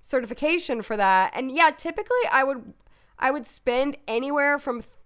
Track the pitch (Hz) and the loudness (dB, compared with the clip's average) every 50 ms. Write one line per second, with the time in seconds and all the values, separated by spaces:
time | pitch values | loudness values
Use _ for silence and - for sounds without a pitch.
0 | _ - - 254 240 208 240 - - 311 339 349 339 - 247 226 202 - 226 208 | _ -2 -2 -2 -2 -2 -6 -2 0 0 0 0 0 -4 -4 -4 -4 -6 0 2
1 | 202 190 190 185 190 - - - 262 262 262 330 339 311 302 - - 330 330 - | 4 4 6 4 4 2 0 -6 -6 -4 2 4 4 4 4 0 -8 -6 -6 -6
2 | 415 - 494 494 - - - 269 269 269 277 247 - - - _ _ - - _ | -4 -2 0 0 2 2 2 2 2 2 -2 -6 -8 -16 -20 _ _ -20 -20 _
3 | _ _ _ - - 262 277 294 233 - - - _ 262 247 254 269 285 277 - | _ _ _ -2 -2 -2 -2 -2 -4 -8 -8 -4 _ 0 0 0 0 -2 -4 -8
4 | _ - 226 233 262 277 285 294 285 285 285 285 - 277 247 233 - - _ - | _ -4 -4 -4 -2 0 0 2 2 2 2 0 -2 -6 -6 -6 -8 -16 _ -20
5 | - | -20